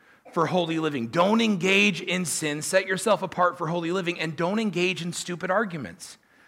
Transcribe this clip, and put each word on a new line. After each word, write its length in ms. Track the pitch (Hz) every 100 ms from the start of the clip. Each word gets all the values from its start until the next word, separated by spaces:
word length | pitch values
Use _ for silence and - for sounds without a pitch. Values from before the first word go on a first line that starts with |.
| _ _ -
for 120 | - 151
holy 320 | 180 165 160
living. 300 | 156 143 117
Don't 340 | 147 185 220
engage 580 | 226 196 185 196 208 170
in 260 | - 180 175
sin. 360 | - 151 147
Set 240 | 151 185 196
yourself 380 | 185 226 190
apart 340 | 180 - 180 170
for 120 | 165
holy 220 | 175 165
living, 280 | 185 175 175
and 160 | 165 147
don't 240 | 170 208
engage 420 | 220 170 180 165
in 120 | 175
stupid 360 | 156 - 175 180
arguments. 680 | 190 226 170 107 90 - - _ _